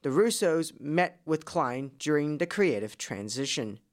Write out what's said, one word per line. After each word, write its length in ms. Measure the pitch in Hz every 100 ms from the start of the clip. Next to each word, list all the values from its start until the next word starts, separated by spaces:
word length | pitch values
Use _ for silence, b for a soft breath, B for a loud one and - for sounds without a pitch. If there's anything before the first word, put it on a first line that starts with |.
The 80 | 143
Russos 640 | 139 226 226 190 160 160 -
met 400 | 143 160 180 -
with 220 | - 156 156
Klein 460 | 175 139 123 135 135
during 400 | 147 151 147 151
the 80 | 175
creative 500 | 202 190 107 104 -
transition. 800 | - 98 104 120 135 - 110 101 _